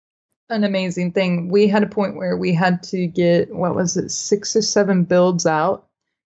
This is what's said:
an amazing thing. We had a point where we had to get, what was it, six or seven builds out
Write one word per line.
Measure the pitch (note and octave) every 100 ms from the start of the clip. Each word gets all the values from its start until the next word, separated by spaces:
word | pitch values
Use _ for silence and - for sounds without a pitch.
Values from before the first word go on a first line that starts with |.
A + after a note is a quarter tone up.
| _ _ _ _ -
an | A3
amazing | G3+ G3 F#3 F3+ F3+
thing. | F#3 F#3 F3 F3
We | G3+ G#3+
had | G#3
a | G#3
point | - G3+ -
where | F3+ F3+
we | F#3
had | E3+ F#3 F3+
to | - F#3 F3
get, | F3+ F3 E3+ -
what | F3 F3
was | G3 F3 F3+
it, | -
six | - - G#3 - A3
or |
seven | G#3+ G#3+ G3+ F#3
builds | F3 F3+ F3+ F3
out | E3+ D#3 E3+ - _ _ _ _